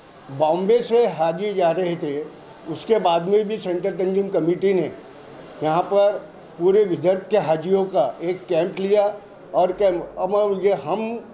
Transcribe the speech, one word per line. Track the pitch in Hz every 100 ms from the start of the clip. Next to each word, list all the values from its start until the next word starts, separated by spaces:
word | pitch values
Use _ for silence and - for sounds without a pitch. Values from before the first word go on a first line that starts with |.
| - - - 135
बॉम्बे | 156 180 190 240
से | - 233 220
हाजी | 165 165 175 208
जा | 190 170
रहे | 165 180 170
थे, | 151 143 156 - - - -
उसके | 147 - 214
बाद | 180 170 170
में | 208 208
भी | 220
सेंट्रल | 185 175 190
तंजीम | 175 185 190 196
कमेटी | 180 160 175 196
ने | 190 139 - - - - - - -
यहाँ | 151 165
पर | 180 196 202 202 - - - -
पूरे | 180 202
विदर्भ | 196 147 170 190 -
के | 208
हाजियों | 151 160 170 190
का | 190 180 139 -
एक | 170 175 -
camp | 165 185 190
लिया। | 196 208 202 202 - - -
और | 143 185
camp, | 185 196 175 - 175
अब | 185 208 208 190
ये | 196
हम | 190 151 196 220 233 -